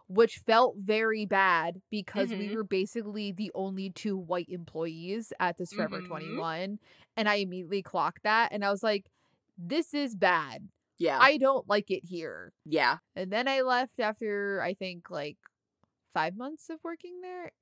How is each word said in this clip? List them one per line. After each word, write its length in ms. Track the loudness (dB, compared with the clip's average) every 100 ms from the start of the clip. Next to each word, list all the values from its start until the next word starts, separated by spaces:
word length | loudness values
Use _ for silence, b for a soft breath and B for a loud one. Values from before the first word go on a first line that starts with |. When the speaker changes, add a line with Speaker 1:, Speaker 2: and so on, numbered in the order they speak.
| 0
Speaker 1:
which 300 | 4 4 4
felt 380 | 4 6 6 2
very 480 | 0 2 2 0 2
bad 540 | 4 6 4 2 -4 -6
because 380 | -6 -4 -2 0
we 60 | -2 -2
Speaker 2:
Mm-hmm. 80 |
Speaker 1:
were 80 | -4
basically 720 | 0 0 0 -4 -6 -6 -6
the 180 | -4 -6 -4
only 340 | -4 -4 -6
two 260 | -6 -4 -4
white 320 | -2 -4 -4
employees 840 | -8 -10 -6 -6 -6 -6 -6 -6 -4
at 160 | -2 -2
this 160 | -6
Forever 260 | -4 -4 -6
Speaker 2:
Mm-hmm. 80 | -8
Speaker 1:
twenty-one. 720 | -8 -8 -6 -4 -4 -6 -8 b b b -2
And 120 | 2
I 80 | 2
immediately 460 | 0 -4 -4 -4
clocked 400 | -2 0 0 0
that 300 | 2 4 4
and 120 | 2
I 60 | 0
was 140 | 2
like, 260 | 2 0 -2 _ _ _ _ -14
"This 340 | -2 -2 0
is 220 | -2 -2
bad. 540 | 2 4 4 0 -10 -16 _ _ -4
Speaker 2:
Yeah. 220 | 0 6
Speaker 1:
I 180 | 6 8
don't 300 | 4 2 2
like 220 | 0 0
it 140 | -4
here." 480 | -4 -8 -8 -10 -14 -20
Speaker 2:
Yeah. 340 | -2 2 4 2 _ -8
Speaker 1:
And 160 | -2
then 160 | -2 0
I 140 | 0
left 360 | 2 2 0 -2
after, 640 | -4 -4 -4 -4 -2 -2
I 120 | -4
think, 360 | -4 -8 -10 -10
like, 280 | -8 -8 -10 _ _ _ _ _ _ _
five 220 | -2 -2 -4
months 340 | -10 -10 -12
of 80 | -10
working 360 | -10 -10 -12 -14
there. 300 | -12 -12 -14 -12